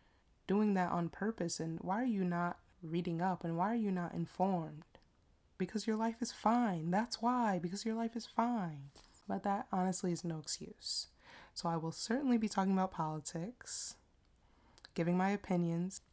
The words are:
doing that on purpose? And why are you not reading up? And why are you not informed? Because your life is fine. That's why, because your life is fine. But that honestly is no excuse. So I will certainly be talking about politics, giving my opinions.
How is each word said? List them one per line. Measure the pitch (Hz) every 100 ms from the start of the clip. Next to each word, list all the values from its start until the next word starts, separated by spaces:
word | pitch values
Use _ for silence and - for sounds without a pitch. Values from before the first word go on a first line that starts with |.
| _ _ _ _ -
doing | 202 214 190
that | 175
on | 175 165
purpose? | - 208 226 170 -
And | 165 165
why | 175 208
are | 254
you | 202
not | 180 175 175 - _ _
reading | 160 170 180 165
up? | 185 175
And | 170 165
why | 196
are | 240
you | 208
not | 185 170
informed? | 170 165 - 190 180 156 151 - - _ _ _ _ _ -
Because | 180 214 226
your | 214
life | 226 226
is | 233
fine. | - 214 240 226 170 165
That's | 190 233 -
why, | 233 247 220 185
because | 170 196 220
your | 226
life | 226 226
is | -
fine. | - 240 233 170 147 139 - - - -
But | 196
that | 202 202 -
honestly | 190 185 180 180
is | 170
no | 170 156
excuse. | - - - - - - - _ - - -
So | - 170
I | 165
will | 165
certainly | - - 254 269 233
be | 214
talking | - 190
about | 190 185
politics, | - 156 156 - 165 196 - - - - - _ _ _ _ _ _ - - - -
giving | 165 180
my | 190
opinions. | 202 - 180 170 170 185 - -